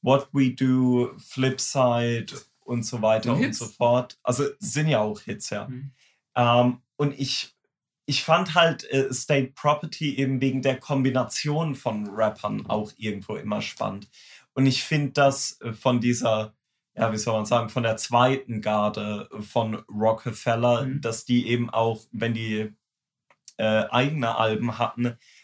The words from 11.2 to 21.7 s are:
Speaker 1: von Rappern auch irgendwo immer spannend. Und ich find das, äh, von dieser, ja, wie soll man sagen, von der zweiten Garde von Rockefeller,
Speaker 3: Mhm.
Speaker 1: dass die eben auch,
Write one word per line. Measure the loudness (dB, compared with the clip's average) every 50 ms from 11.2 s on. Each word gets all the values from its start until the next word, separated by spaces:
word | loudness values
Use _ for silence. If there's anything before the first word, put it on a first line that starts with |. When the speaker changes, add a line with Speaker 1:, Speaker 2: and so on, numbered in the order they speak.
| -2 -2 -4 -4 -2 -2 0 0 0 -2 -4
Speaker 1:
von | -4 -4 -4 -4 -4 -6 -8
Rappern | -2 0 0 0 0 -2 -6 -4 -4 -4 -4
auch | -4 -4 -4 -4 -6 -10
irgendwo | _ -6 -6 -6 -6 -8 -10 -10
immer | -8 -6 -6 -6 -4
spannend. | -6 -8 -8 -6 -6 -6 -6 -8 -14 _ _ -20 -20 -20 -20 -20 _ _ _
Und | 2 2
ich | 2 2 2 -2
find | 0 0 0 0 0 2 4
das, | 4 4 4 2 -4 -6 -8 _
äh, | -10 -10 -10
von | -2 0 2 2 2
dieser, | 2 2 0 2 2 0 0 0 -2 -6 _ _ _ _ _ _ _ _ _
ja, | -2 -2 -2 0
wie | -2
soll | -2 0 0
man | -2 0
sagen, | 2 0 0 0 0
von | -4 -2 0
der | 0 0 -2
zweiten | -4 0 4 4 4 4 4 0 -4 -6 -8 -4 -2
Garde | 0 0 2 0 0 -2 -4 -6 -6 -6 -6 -8 -12 -12 -12 -12
von | -2 0 0 0 0 -4 -8 -10
Rockefeller, | _ -6 0 2 2 2 2 -2 -8 -8 -4 -2 0 0 4 4 4 4 4 2
Speaker 3:
Mhm. | -2 -4 -4 -4
Speaker 1:
dass | -4 -4 -4 -2
die | 2 2 2 4
eben | 2 0 0 0
auch, | 0